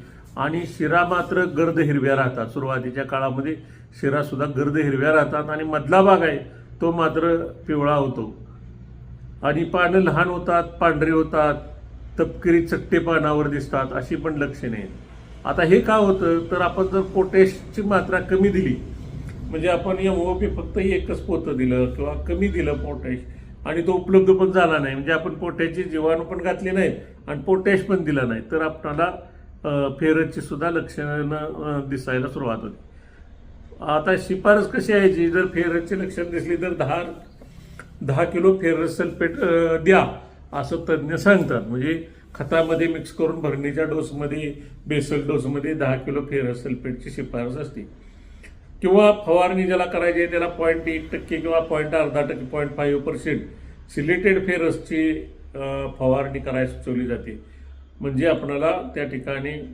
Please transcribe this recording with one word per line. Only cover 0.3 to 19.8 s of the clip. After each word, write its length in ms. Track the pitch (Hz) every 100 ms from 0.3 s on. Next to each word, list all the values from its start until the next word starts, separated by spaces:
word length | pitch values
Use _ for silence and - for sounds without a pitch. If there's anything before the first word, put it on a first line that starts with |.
| -
आणि 260 | 139 160 170
शिरा 380 | - 151 165
मात्र 400 | 170 180 170 190
गर्द 340 | 180 147 165 160
हिरव्या 380 | 147 143 131 135
राहतात. 300 | 127 123 113
सुरुवातीच्या 580 | 143 135 131 123 127
काळामध्ये 520 | 135 135 135 127 139 156 - - - -
शिरासुद्धा 460 | 139 143 143 127 147
गर्द 300 | 131 143 151
हिरव्या 380 | 143 135 147
राहतात 360 | 156 143 151 151
आणि 140 | 151
मधला 380 | 156 151 143 185
भाग 200 | 196 185
आहे, 160 | 165 139 - - - -
तो 120 | 170
मात्र 540 | 170 160 160 170 165 165
पिवळा 480 | - - 151 143
होतो. 420 | 147 135 120 110 - - - - - - - - - - -
आणि 220 | 139 147
पानं 340 | 165 180 175 190
लहान 300 | 180 151 180
होतात, 360 | 175 180 170
पांढरी 460 | 170 - 170 151 156
होतात, 440 | 160 156 156 151 143 - - - - - -
तपकिरी 460 | 165 - 180 170 165
चट्टे 320 | 151 - 165
पानावर 500 | 165 160 151 147 143
दिसतात, 380 | 143 143 139 131
अशी 240 | 135 127 160
पण 180 | 156
लक्षणे 420 | 151 143 127 127 110
आहेत. 120 | 95 - - - - -
आता 180 | 139 180
हे 180 | 165 202
का 140 | 226
होतं 440 | 220 202 190 175 170 170
तर 100 | 180
आपण 260 | 175 196 190
जर 140 | 190
पोटॅशची 840 | 190 196 185 190 190 - - -
मात्रा 380 | 202 196 175 185
कमी 280 | 180 190 202
दिली, 280 | 185 131 117 - - - - - - -
म्हणजे 180 | 160 165
आपण 280 | 175